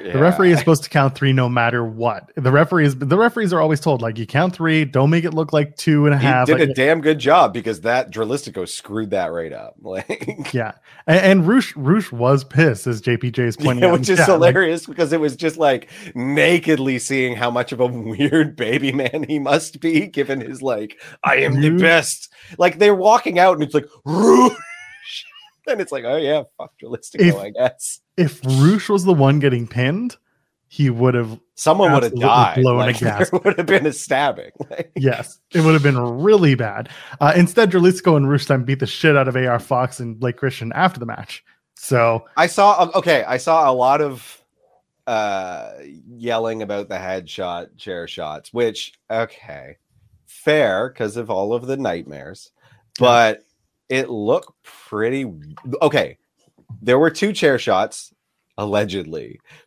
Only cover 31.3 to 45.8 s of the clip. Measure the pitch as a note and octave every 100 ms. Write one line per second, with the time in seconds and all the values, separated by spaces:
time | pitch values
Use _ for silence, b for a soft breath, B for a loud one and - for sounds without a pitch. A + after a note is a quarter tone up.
31.3 | A2+ _ - D#3 F3 F#3 C#3 A#2 B2 G2+
32.3 | A#2+ G#2+ G2+ B2+ B2 B2+ A#2 A#2 G#2 -
33.3 | F3+ G3+ F#3 E3+ G3 D3+ - - C3+ C#3+
34.3 | - - - - - D#3+ - C3+ A#2 -
35.3 | - _ F3 D#3 D#3+ C#3+ C3 A#2+ A#2+ F#3
36.3 | G#3+ E3 B2+ A2 G2+ A2+ B B B D3
37.3 | E3 F3 A#3 G#3+ F3+ F3 F3+ F#3 D3+ C#3
38.3 | C#3+ - C#3 B2 C3+ B2 - D#3+ C#3+ C3
39.3 | B2+ B2+ A#2+ - B2+ B2+ - A#2+ A2 C3
40.3 | - C3+ - A#2 B2+ F#3 F3+ A#2 G#2+ G#2+
41.3 | - _ _ _ - - B2 A#2 A2+ b
42.3 | - E3+ - G3+ F3+ E3+ F#3+ E3+ D3 G#2
43.3 | B2+ - D#3+ D3 B2+ B2+ C#3+ D3 B2+ -
44.3 | - _ _ _ _ _ _ - A2+ G#2
45.3 | G2 F#2 E2+ A1+ A1